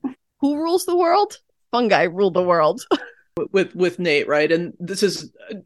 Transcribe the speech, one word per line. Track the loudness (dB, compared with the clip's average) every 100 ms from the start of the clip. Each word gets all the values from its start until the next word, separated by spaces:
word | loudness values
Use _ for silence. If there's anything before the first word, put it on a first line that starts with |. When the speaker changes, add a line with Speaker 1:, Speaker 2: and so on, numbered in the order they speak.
Speaker 1:
it. | -12 -12 _ _
Speaker 2:
Who | -4 -2
rules | 0 -2
the | 0 0
world? | 2 2 0 -4 _ _ _
Fungi | 0 2 2
rule | 2 0 0
the | 2
world. | 2 2 2 0 -4
<laughs> | -4 -4 -20 _ -8 -2
Speaker 3:
With, | 0 -2
with | 0 -2 0
Nate, | 0 2 2
right? | 0 2
And | 0 -2 -10
this | -10 -2
is | -2 -2 -10 _ -18 -16